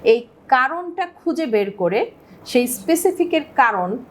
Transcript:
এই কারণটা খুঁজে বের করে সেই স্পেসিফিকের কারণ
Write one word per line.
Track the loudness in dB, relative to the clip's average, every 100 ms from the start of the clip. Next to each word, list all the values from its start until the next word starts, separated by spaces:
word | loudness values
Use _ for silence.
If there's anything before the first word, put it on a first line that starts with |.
| 2
এই | 2 0 _ -2 0
কারণটা | 0 -4 -8 -8 -8 -6
খুঁজে | -6 -4 -2
বের | 0 -2 -2
করে | -2 0 -2 -6 -20 -20 -2
সেই | 0 0 -4
স্পেসিফিকের | 0 2 2 0 0 0 -2 2
কারণ | 2 2 -4 -6 -10